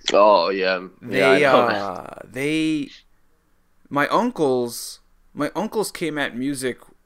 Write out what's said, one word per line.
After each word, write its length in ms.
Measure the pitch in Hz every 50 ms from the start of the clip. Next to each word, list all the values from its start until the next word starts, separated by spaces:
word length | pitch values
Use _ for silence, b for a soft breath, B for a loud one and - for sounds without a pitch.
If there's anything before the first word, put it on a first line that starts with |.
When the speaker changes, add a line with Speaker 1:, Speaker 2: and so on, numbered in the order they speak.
| - -
Speaker 1:
Oh, 360 | - 98 104 107 101 90 85 98
yeah. 360 | 95 98 92 92 95 90 92 90 - _
Speaker 2:
they, 180 | - 123 - 135
Speaker 1:
Yeah, 120 | 135 135
I 80 | 135 147 143 135
know. 60 | 127 123 120 117
Speaker 2:
uh, 500 | 107 101 101 98 90 - - - - - -
they, 680 | - 101 127 139 151 156 160 156 160 156 147 139 - - - _ _ _ _ _ _ _ _ _ _ _ _ _ _ _ _ _ _
my 200 | 127 143 143 -
uncles, 920 | 147 180 226 247 - 170 151 135 127 127 123 117 113 - - - - - _ _ _ _ _ _
my 180 | - - - - -
uncles 360 | 165 208 220 - 220 185 -
came 260 | - - 175 156 151 147
at 180 | 135 - -
music, 420 | 120 131 143 143 123 131 123 117 - - - _ _ _